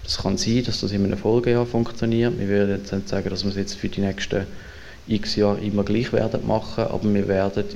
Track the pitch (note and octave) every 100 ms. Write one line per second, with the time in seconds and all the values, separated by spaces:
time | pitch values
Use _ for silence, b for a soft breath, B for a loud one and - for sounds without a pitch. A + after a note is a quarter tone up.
0 | - - F#2+ G2 A2+ A#2+ A#2+ - G2+ G2+
1 | G2 G2+ G#2+ A#2+ A#2+ A#2+ A#2+ A#2 A#2 -
2 | A#2 A#2 A#2+ A#2 G2 G2+ G2+ G2 - G2
3 | - G2+ F#2+ F#2+ G2+ G2 G2 - G2+ -
4 | G2+ G2 - G#2 G2+ B B B B B
5 | - G3+ - - G#2 - G#2 G2+ G2+ G#2+
6 | C3 A#2 A2+ A2+ A2 A2 - - A2+ -
7 | G#2+ G2+ G2 F#2+ G2 G#2+ G#2